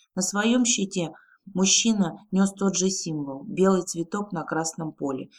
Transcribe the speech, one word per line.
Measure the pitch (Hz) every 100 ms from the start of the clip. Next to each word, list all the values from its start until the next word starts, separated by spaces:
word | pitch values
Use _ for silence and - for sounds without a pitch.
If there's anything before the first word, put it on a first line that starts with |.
| _
На | 185
своем | 190 196 220 247
щите – | 233 - 190 185 160 - _ _ -
Мужчина | 185 190 - 226 208 170 - -
нес | 190 196
тот | - 196 -
же | 190
символ – | 190 170 151 139 135
белый | - 156 190 185
цветок | 175 170 165 208 208
на | 170
красном | 151 160 165 - 156
поле. | - 143 131 -